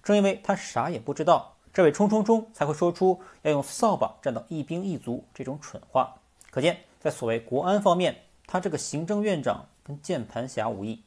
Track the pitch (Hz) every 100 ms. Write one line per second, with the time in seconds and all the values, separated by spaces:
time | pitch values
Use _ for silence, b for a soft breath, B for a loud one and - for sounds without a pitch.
0 | - 208 196 190 - 190 - 120 139 151
1 | 117 139 156 156 - _ _ - 165 -
2 | 202 214 208 226 226 - 147 151 175 170
3 | 185 180 B B 151 147 135 - 226 160
4 | 110 - 139 117 - 160 143 170 196 165
5 | - 123 - - 123 147 - - - -
6 | - - _ _ - - 151 - b b
7 | 147 143 117 113 117 131 180 202 202 175
8 | 175 - _ _ - 190 190 151 - 147
9 | 170 208 208 170 123 101 - _ - 143
10 | - 160 104 117 127 - 110 95 104 110